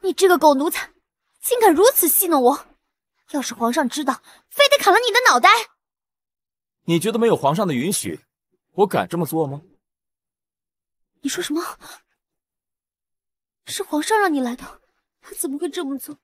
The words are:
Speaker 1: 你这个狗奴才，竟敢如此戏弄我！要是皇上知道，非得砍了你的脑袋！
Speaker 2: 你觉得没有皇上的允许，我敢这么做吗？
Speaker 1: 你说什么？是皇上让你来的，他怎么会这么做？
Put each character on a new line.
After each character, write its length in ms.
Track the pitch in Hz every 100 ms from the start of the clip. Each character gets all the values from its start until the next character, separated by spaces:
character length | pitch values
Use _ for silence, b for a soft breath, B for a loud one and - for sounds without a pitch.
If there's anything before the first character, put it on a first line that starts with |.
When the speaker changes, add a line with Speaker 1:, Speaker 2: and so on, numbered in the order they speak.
Speaker 1:
你 100 | 381
这 160 | - 381
个 80 | 349
狗 180 | 302
奴 140 | 277 311
才， 240 | - - _ _ _ _ _
竟 180 | - 480
敢 120 | 440
如 120 | 302 440
此 120 | 554 330
戏 200 | - 359
弄 140 | 311
我！ 240 | 240 285 - _ _ _ _ _ _
要 100 | 294
是 140 | 247
皇 180 | 233 233
上 160 | 254 262
知 160 | -
道， 180 | 285 254 b b b
非 180 | - 571
得 80 | 571
砍 140 | -
了 80 | 381
你 100 | 480
的 80 | 480 494
脑 140 | 247
袋！ 80 | 349 466 453 _ _ _ _ _ _ _ _ _ _ _
Speaker 2:
你 160 | - 170
觉 100 | 180
得 80 | 226
没 80 | 233
有 80 | 170
皇 180 | 139
上 120 | 160 196
的 60 |
允 200 | 131 156
许， 280 | 202 104 76 _ _ _ _ _
我 140 | - 196
敢 220 | 180 180
这 80 | 170
么 80 |
做 220 | 160 160 147
吗？ 160 | 139 _ _ _ _ _ _ _ _ _ _ _ _ _ _ _ _
Speaker 1:
你 60 | 277
说 140 | -
什 100 | -
么？ 80 | 302 349 - B B _ _ _ _ _ _ _ _ _ _ _ _ _ _ _ _
是 180 | - -
皇 200 | 392 302
上 180 | 311 440
让 120 | 392
你 80 | 294
来 140 | 247
的， 280 | 247 - - _ _ _ _
他 120 | -
怎 160 | - 339
么 80 | 285
会 100 | 330
这 160 | 320
么 120 | 285 269
做？ 220 | - 294